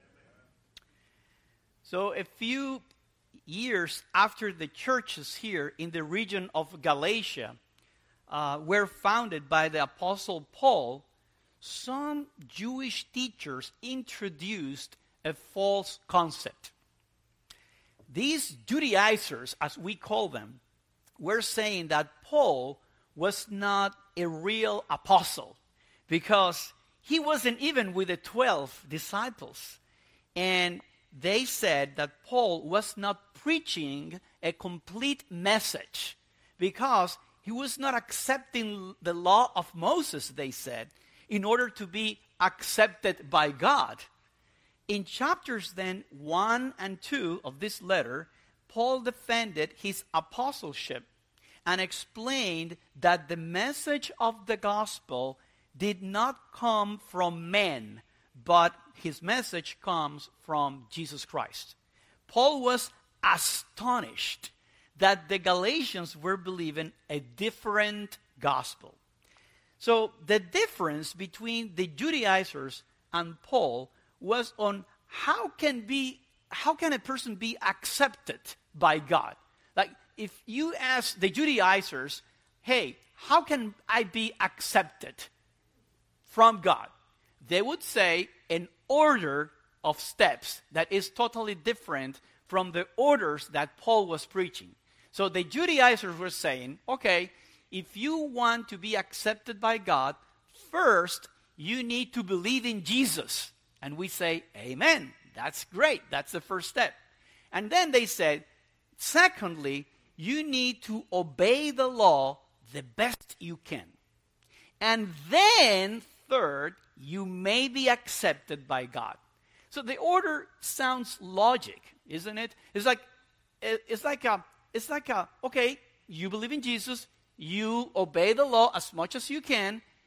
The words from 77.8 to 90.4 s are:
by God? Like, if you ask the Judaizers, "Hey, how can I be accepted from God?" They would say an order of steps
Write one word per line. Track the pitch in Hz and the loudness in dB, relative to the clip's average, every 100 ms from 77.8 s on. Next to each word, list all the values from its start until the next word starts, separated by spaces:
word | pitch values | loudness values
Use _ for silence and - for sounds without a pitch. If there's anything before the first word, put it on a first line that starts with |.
| - - 277 - - - - - _ | -4 2 2 2 -12 -12 -14 -20 _
by | 156 156 156 | 2 4 4
God? | 147 170 - - _ _ _ | 4 2 2 -8 _ _ _
Like, | - 196 - _ - | 0 0 -2 _ -10
if | 214 - - | -10 -10 -8
you | 233 320 320 | -2 -2 -2
ask | 254 254 - - | 0 0 0 0
the | 190 | 0
Judaizers, | 208 311 247 185 190 190 139 135 - - _ _ _ | 2 2 4 6 4 2 -8 -8 -10 -16 _ _ _
"Hey, | - 254 151 - _ | 0 0 0 -8 _
how | - - 311 | -14 4 4
can | - 294 220 - - | 4 0 -4 -8 -2
I | 220 | 0
be | 208 226 220 - | 0 -2 -4 -2
accepted | 190 - - 202 170 - - - - _ _ _ _ _ _ _ _ _ | -4 -4 0 2 2 -2 -16 -16 -18 _ _ _ _ _ _ _ _ _
from | _ - 226 214 | _ 8 8 8
God?" | 180 123 104 - _ _ _ _ 120 | 2 0 -2 -18 _ _ _ _ -2
They | 175 | 0
would | 226 302 | 0 -4
say | - 240 185 180 180 _ - | -2 2 4 2 -2 _ -4
an | 165 175 _ - | -4 -4 _ 2
order | 285 302 254 160 139 151 _ _ _ | 6 6 4 0 -4 -6 _ _ _
of | 156 151 | -2 -2
steps | - - 190 127 | -4 4 4 4